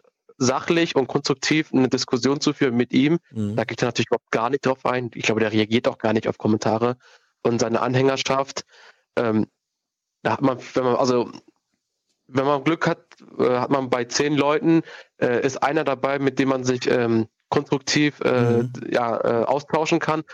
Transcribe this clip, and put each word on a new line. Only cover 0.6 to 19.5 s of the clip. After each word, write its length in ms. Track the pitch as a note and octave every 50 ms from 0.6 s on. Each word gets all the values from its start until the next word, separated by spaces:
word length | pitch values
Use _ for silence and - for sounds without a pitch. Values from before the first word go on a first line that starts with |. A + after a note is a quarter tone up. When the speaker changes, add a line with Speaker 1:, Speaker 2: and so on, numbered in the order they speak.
| - - E3+ E3+ E3+ E3 -
Speaker 1:
und 100 | C#3+ B2+
konstruktiv 680 | - - C#3+ - - C#3 - - - D3+ D#3 D3+ -
eine 160 | - C3+ C3 B2
Diskussion 520 | - B2 - - C3 A#2+ A#2 C3+ C#3+ D3+
zu 120 | - D3+
führen 220 | C#3+ - C#3+ B2+ A#2
mit 180 | A#2+ B2 -
ihm. 260 | - C3 C3+ D3 E3+ E3 _ _
Speaker 2:
Mhm. 240 | B2+ A2 G#2 G#2 G#2+
Speaker 1:
Da 80 | A2+ A2
geht 160 | - A2+ -
er 40 | B2+
natürlich 220 | A#2+ - - A2+ -
überhaupt 240 | A#2+ - _ -
gar 180 | - A#2 A2+ B2
nicht 160 | C#3+ C#3 -
drauf 180 | B2+ C3 - -
ein. 240 | A#2+ B2 B2+ B2 A2+ -
Ich 80 | - -
glaube, 160 | - A2 A2
der 120 | A2 G#2+
reagiert 340 | G#2+ A2 G#2+ G#2 A2+ A#2+ -
auch 120 | C3 A2+ -
gar 160 | - A2 G#2+
nicht 120 | A2 -
auf 120 | - - _
Kommentare 580 | - A2 A2 G#2+ - A2 A2 A2 A#2+ B2 B2+ _ _ - - _ _ _ _ _
und 180 | - A#2 A#2+ A2+
seine 200 | A#2+ A2+ A2+ -
Anhängerschaft. 840 | - B2 B2+ B2+ C3 C3+ C3+ C3 - - C3+ C3+ C#3 - - - - _ - - - - - _ _ _ -
Ähm, 300 | - B2 A2+ A2 A2 G#2 - _ _ _ _ _ _ _ _ _ _ _ _ _ _
da 100 | - A2+
hat 100 | A2 -
man, 160 | C3+ C3 B2+ A#2+ - - -
wenn 100 | C3 B2+
man, 120 | B2 A#2+
also, 340 | - C#3 B2 B2 A#2+ A2+ - - - _ _ _ _ _ _ _ _ _ _ _ _ _ _ _ _ _
wenn 200 | _ B2+ C3+ C3+
man 180 | C#3+ D3 C3+ C3
Glück 220 | D#3 E3+ - - E3
hat, 120 | E3+ - _ _ - _ - - - -
äh, 200 | B2+ B2+ B2+ B2
hat 120 | B2+ C#3+
man 200 | C#3+ C3+ C3 B2
bei 140 | C3 B2 A#2+
zehn 280 | B2 - - D3 D3 D3+
Leuten, 480 | C#3 C#3+ C#3+ D3+ D#3 - E3 E3 E3 - - - - - _ _ -
äh, 240 | C3 B2 A#2+ A2 -
ist 160 | C3+ A2 -
einer 220 | - C3+ D3 D#3+ D3
dabei, 340 | C#3+ C3+ B2 - C3+ C#3 C#3
mit 200 | C#3 C#3 C3 C3+
dem 100 | C3+ C3+
man 160 | C3+ C3 B2+
sich, 260 | B2+ B2+ B2 - -
ähm, 380 | B2+ B2+ A#2+ A2+ A2+ A2+ A2 - _ _ _ -
konstruktiv, 680 | - D3 D3 - D3 C3+ - - - D3 D3 D3 - -
äh, 420 | - C3 B2+ B2 A#2+ A#2+ A#2 A#2
Speaker 2:
Mhm. 100 | A#2+ B2 B2 B2 - -
Speaker 1:
ja, 500 | - A#2+ A#2+ A#2 A2 - - A#2+ A#2 A#2
äh, 20 | A2
austauschen 540 | -